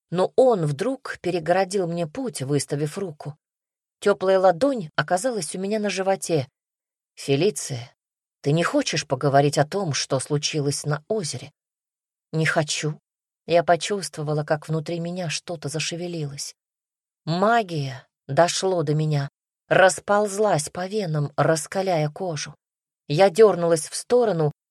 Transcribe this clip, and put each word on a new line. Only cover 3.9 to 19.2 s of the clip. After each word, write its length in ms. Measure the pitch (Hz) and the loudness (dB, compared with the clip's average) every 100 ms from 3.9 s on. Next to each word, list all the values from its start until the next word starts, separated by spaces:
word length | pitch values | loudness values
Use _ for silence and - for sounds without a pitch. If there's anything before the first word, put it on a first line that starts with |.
| _ | _
Теплая 380 | 202 202 190 190 | 0 2 2 4
ладонь 500 | 185 170 277 254 156 - | 4 4 2 0 -4 -4
оказалась 580 | 151 185 262 226 156 | 0 0 0 -4 -6
у 40 | 185 | -6
меня 200 | 196 214 | -4 -2
на 120 | 208 | -2
животе. 580 | 185 190 190 - 160 123 _ _ _ _ _ _ - | -2 0 -2 0 -2 -2 _ _ _ _ _ _ -10
«Фелиция, 760 | - 139 190 214 - 127 120 _ _ _ _ _ | -2 0 0 -2 -6 -10 -10 _ _ _ _ _
ты 120 | - | 0
не 100 | 160 | 0
хочешь 440 | 170 294 - 165 - | 2 0 0 -2 -4
поговорить 520 | 131 147 139 147 151 | -2 2 4 4 2
о 80 | 151 | 0
том, 260 | 196 175 | -2 -2
что 260 | 131 - 135 | -4 -2 -4
случилось 640 | - 147 151 156 143 143 | -2 -2 -2 -2 -2 -2
на 200 | 147 151 - | -4 -6 -4
озере?» 440 | 220 156 123 - - _ _ _ _ _ _ _ | -4 -4 -8 -12 -20 _ _ _ _ _ _ _
«Не 140 | 160 156 | 0 2
хочу». 520 | - 151 - 151 151 _ _ _ _ - | 2 0 -2 -4 -6 _ _ _ _ 0
Я 180 | 170 | 2
почувствовала, 800 | 165 175 - 202 180 - 151 151 | 4 2 0 -6 -6 -6 -4 -2
как 240 | 151 156 151 | -2 -4 -2
внутри 320 | 156 151 170 | -6 -4 -6
меня 280 | 170 180 170 | -6 -6 -6
что-то 400 | - - 170 143 | -8 -8 -10 -6
зашевелилось. 880 | 156 - 165 175 170 147 143 - - _ _ _ _ _ _ | -6 -6 -6 -8 -6 -8 -8 -14 -16 _ _ _ _ _ _
Магия, 840 | - 170 202 233 196 165 135 123 - _ - | -6 0 2 2 0 -4 -6 -8 -16 _ -2
дошло 560 | 147 170 - 190 180 | 2 2 2 0 0
до 100 | 151 | 0
меня, 340 | 151 156 147 | 0 0 0